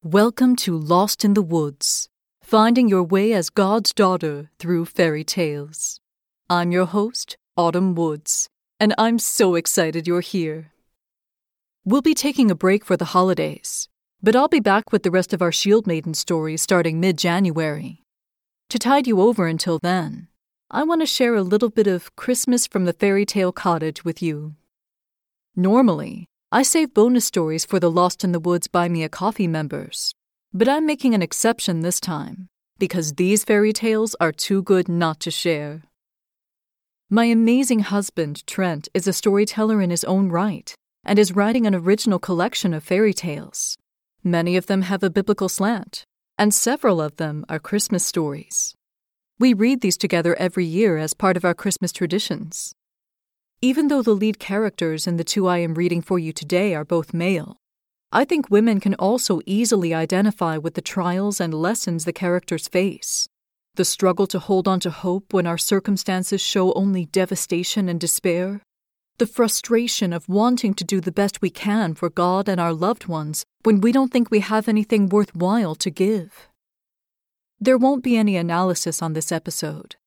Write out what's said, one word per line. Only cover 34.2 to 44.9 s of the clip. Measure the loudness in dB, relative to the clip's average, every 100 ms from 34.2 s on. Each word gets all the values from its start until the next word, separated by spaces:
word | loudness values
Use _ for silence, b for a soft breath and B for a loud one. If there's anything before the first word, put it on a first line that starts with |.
are | -2
too | -2 -2 -2
good | 4 2 2
not | 0 0 -2
to | -6
share. | -4 -2 -2 -4 -14 _ _ _ _ _ _ _ _ _ _ _ _ _
My | 2 4
amazing | 4 4 2 2 0
husband, | 0 -2 -2 -4 -6 -6 -10
Trent, | -4 -2 -4 -4
is | -4 -2
a |
storyteller | 0 2 2 0 0 0 2
in | 0
his | -2 0
own | 0 2
right | 0 -2 -4 -12 -20 _ _
and | 0 2
is | 4 2
writing | 2 2 2
an | 2
original | 2 2 2 0
collection | 0 0 0 0 -2
of | -2 -2
fairy | 2 2
tales. | 0 -6 -10 -12 -8 -8 -8 _ _ _ _
Many | 0 0 2 0
of | 0
them | -2
have | 0